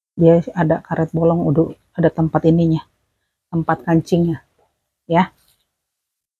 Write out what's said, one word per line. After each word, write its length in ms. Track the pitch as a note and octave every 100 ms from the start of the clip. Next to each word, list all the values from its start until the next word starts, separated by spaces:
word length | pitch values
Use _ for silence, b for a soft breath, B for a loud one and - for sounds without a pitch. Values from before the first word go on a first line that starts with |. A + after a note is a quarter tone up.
| _
Dia 240 | - E3 E3+ -
ada 240 | F3+ D#3+ -
karet 320 | - E3 E3
bolong, 320 | E3 E3 E3+
udah 320 | D#3+ C#3+ - - _ -
ada 80 | -
tempat 400 | - D#3+ F3+ E3
ininya. 400 | E3 E3 D#3+ - _ _ _ _ _ _
Tempat 320 | E3 D#3+ D#3
kancingnya. 640 | - E3 - F3 E3+ D3 _ _ _ _ _ _ -
Ya. 240 | E3+ F#3 _ _ _ _ _ _ _ _ _ _